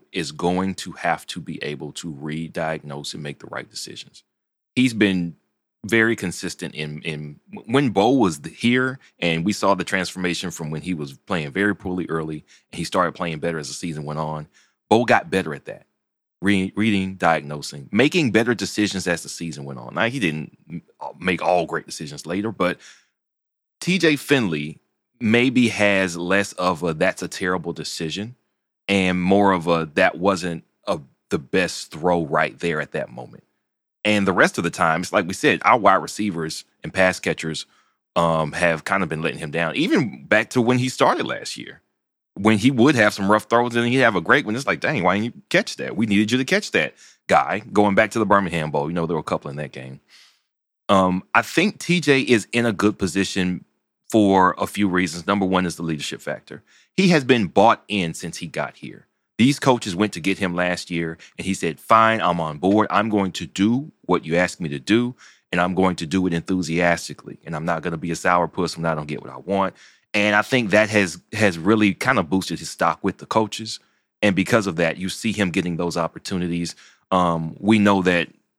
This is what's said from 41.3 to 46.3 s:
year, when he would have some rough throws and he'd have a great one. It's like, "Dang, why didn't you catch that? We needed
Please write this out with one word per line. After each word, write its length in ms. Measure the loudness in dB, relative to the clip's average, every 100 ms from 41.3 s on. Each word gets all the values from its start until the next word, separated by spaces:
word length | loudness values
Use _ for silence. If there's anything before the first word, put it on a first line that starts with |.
| -8 -10 -14
year, 240 | -14 -20 _ _ _ _ _
when 220 | -2 2 4
he 140 | 2
would 240 | 4 4
have 180 | 6 4
some 180 | 2 2
rough 140 | 2
throws 320 | 4 2 2 0
and 100 | 0
he'd 120 | 4
have 180 | 4 2
a 60 |
great 240 | 2 0 2
one. 100 | -4
It's 100 | -2
like, 140 | -2
"Dang, 220 | -2 0
why 140 | 0 0
didn't 180 | -2
you 80 | -8 _
catch 260 | -2 -2 -8
that? 200 | -8 -4
We 100 | 2
needed 260 | 2 2